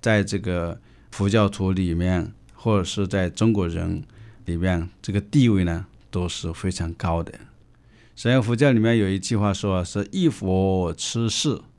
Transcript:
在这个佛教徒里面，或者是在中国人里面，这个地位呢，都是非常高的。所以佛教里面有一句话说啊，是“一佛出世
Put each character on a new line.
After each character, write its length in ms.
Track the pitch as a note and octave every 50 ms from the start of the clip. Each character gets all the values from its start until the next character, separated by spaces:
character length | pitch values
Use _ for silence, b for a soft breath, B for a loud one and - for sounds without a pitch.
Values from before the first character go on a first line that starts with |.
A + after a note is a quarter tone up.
在 220 | - A#2 A2 G#2+ G2
这 160 | - - G2+
个 420 | F#2+ - F2+ F2 E2+ E2+ E2 - b b b b b b
佛 180 | - - G2+ G2+
教 200 | G2 A2+ G#2 G2
徒 240 | G2 - G2 F#2+ F#2+
里 200 | F#2 F#2+ F2+ E2
面， 400 | E2 F2 F2+ F#2 F2+ E2 D#2+ - - - - -
或 240 | - - A2+ G#2+ G2+
者 60 | F2+
是 240 | - - - G2+ F#2
在 200 | - G2 F#2 F2
中 240 | D#2 - - A2+ A2+
国 160 | G2+ F#2 E2+
人 360 | E2+ E2+ F2 F2+ F2+ - - B B B B B B B B
里 120 | - F2
面， 320 | E2+ F2 F#2 F2+ F2 E2+ F2+ - _ -
这 100 | - F#2+
个 80 | G#2
地 280 | G2+ - - D3 C3 A#2+
位 160 | G#2+ F#2+ F#2
呢， 200 | E2+ E2 E2+ G2 - - - - - -
都 160 | F2+ F2+ E2+
是 240 | - - - F2+ E2
非 180 | - - F#2+
常 240 | F#2 - F2+ D#2+ E2
高 300 | - - F2 E2 E2+ E2+
的。 80 | - - - - - - - - _ _ b b b b b b b b
所 180 | - - A#2 B2
以 80 | C3
佛 140 | A#2 G#2+ A#2+
教 160 | A2 C#3 C#3+
里 80 | B2+ A2+
面 200 | G#2+ A#2 A#2 A#2
有 100 | G#2 F#2+
一 100 | F#2+ G2
句 180 | F#2 - A#2+
话 160 | G#2 G#2 G#2 G2
说 260 | - - G#2 F#2+ F#2
啊， 60 | F2+
是 240 | F2 - G#2 G2+ - -
“一 160 | F#3+ F3+ D#3+
佛 680 | - - - F#2+ F#2 F#2+ F#2+ F#2+ F#2+ F#2+ F2+ E2+ E2
出 340 | - - - - A#2 A#2 A2+
世 320 | - - - D#3 A#2+ D#2+ - - -